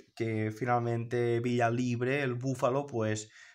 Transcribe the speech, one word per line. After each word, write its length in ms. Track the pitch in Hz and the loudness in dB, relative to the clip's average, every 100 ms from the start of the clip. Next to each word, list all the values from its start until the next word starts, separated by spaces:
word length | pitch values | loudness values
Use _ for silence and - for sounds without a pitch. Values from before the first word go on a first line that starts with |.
| - - | -14 -4
que 360 | 113 110 107 107 | -2 0 -2 -2
finalmente 840 | 123 120 117 117 120 123 120 117 | 0 2 2 -2 -2 0 2 2
Villalibre, 800 | 123 120 117 120 123 120 123 139 | 2 2 2 2 0 0 0 0
el 100 | 135 | 0
búfalo, 540 | 120 131 127 131 135 143 | -2 -2 0 2 2 0
pues, 420 | 117 110 107 - - - | 0 0 -2 -6 -18 -20